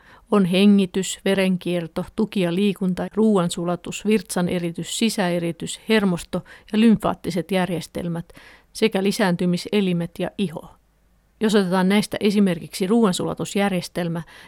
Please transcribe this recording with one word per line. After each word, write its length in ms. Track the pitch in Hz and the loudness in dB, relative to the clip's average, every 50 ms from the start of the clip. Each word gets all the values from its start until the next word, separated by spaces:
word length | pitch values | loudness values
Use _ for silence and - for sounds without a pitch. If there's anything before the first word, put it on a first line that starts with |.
| _ - - - _ _ | _ -20 -20 -20 _ _
On 140 | 220 208 190 | 2 2 2
hengitys, 760 | 170 185 180 202 208 202 202 196 185 - 190 180 - - - _ | 2 4 4 6 6 6 6 4 2 -2 -4 -4 -4 -8 -4 _
verenkierto, 800 | 196 196 196 190 185 185 175 - 175 175 175 170 160 - 185 175 - - | 0 0 2 2 0 0 -2 -2 -4 -4 -4 -6 -6 -8 -8 -8 -6 -4
tuki 260 | - 220 208 - 208 | -4 -4 -2 0 -2
ja 140 | 180 170 170 | 0 0 0
liikunta, 520 | 185 208 208 185 - 190 185 180 180 175 185 - | 0 0 0 0 0 -2 -4 -2 -4 -6 -6 -2
ruoansulatus, 880 | 202 220 220 214 185 170 175 - 180 170 175 175 165 - - 180 - - | 2 2 4 4 2 2 0 -2 -4 -4 -4 -4 -4 -6 -12 -12 -6 0
virtsaneritys, 920 | 202 214 220 185 - - 190 180 175 - 180 170 170 170 - 165 - - - | 0 0 0 0 -2 -2 -2 -2 0 -2 -2 -4 -6 -6 -8 -10 -8 -4 -2
sisäeritys, 800 | 233 220 - - 190 180 175 175 170 170 165 - - - - - - - | -2 -2 0 0 -2 0 -2 -2 -2 -4 -6 -8 -10 -12 -12 -12 -2 0
hermosto 540 | 220 220 202 196 175 165 - - - 180 - - - - _ - 214 | 2 2 2 2 0 -2 -6 -6 -8 -8 -8 -8 -20 -20 _ -4 0
ja 60 | 214 | 4
lymfaattiset 720 | 226 233 214 - - - 175 - - - 175 185 160 - | 6 6 4 4 2 -4 -4 -4 -8 -6 -4 -4 -4 -2
järjestelmät 760 | 196 185 180 180 180 160 165 - - - 180 175 165 170 175 - - - - - - - _ _ _ | -2 -2 0 -2 -4 -6 -8 -8 -10 -8 -6 -6 -8 -8 -10 -12 -20 -20 -20 -20 -20 -20 _ _ _
sekä 300 | - 220 220 - 190 190 | 0 0 0 0 2 0
lisääntymiselimet 1080 | 220 196 - 214 185 175 170 180 180 175 175 - - - 208 202 185 175 170 170 165 - - | 0 0 2 2 2 2 2 0 0 0 -2 -4 -2 0 0 0 0 0 -2 -4 -6 -6 -8
ja 120 | 180 - - | -8 -8 -4
iho. 320 | - 202 151 156 - - - - _ _ _ _ _ _ _ _ _ _ _ _ _ | -4 -4 -4 -4 -10 -14 -16 -20 _ _ _ _ _ _ _ _ _ _ _ _ _
Jos 160 | 214 220 202 | 0 2 2
otetaan 340 | 208 196 175 180 190 185 185 | 2 2 2 2 2 2 4
näistä 280 | 196 208 - - - - | 4 2 2 0 -4 -2
esimerkiksi 680 | - 214 190 214 202 185 170 165 - - - - 190 | 0 2 2 4 2 2 0 -2 -8 -12 -6 -4 0
ruoansulatusjärjestelmä, 1300 | 185 220 240 226 190 175 - 170 160 165 - 165 - - 202 202 202 190 175 - - - 175 180 170 165 170 156 - - - - | 2 4 4 4 4 2 0 -4 -4 -4 -6 -6 -4 -2 0 0 0 0 -2 -6 -6 -6 -6 -4 -4 -4 -6 -8 -10 -18 -20 -20